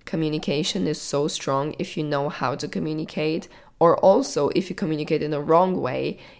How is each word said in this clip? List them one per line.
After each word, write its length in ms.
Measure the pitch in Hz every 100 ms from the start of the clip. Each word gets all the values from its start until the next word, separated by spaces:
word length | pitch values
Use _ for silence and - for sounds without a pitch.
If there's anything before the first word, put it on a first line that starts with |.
| -
Communication 800 | 180 156 151 - 147 175 190 175
is 160 | 151
so 260 | - 143 151
strong 480 | - - 135 151 -
if 160 | 190 -
you 80 |
know 240 | 151 143 143
how 280 | - 127 135
to 120 | 151
communicate, 800 | 190 160 156 - - 156 165 - - - _
or 180 | 165 147
also 520 | 185 208 277 156 143
if 200 | - -
you 60 | 185
communicate 480 | 165 151 147 156
in 100 | 151
a 80 | 147
wrong 400 | 147 165 190 180
way, 380 | 135 131 143 190 - -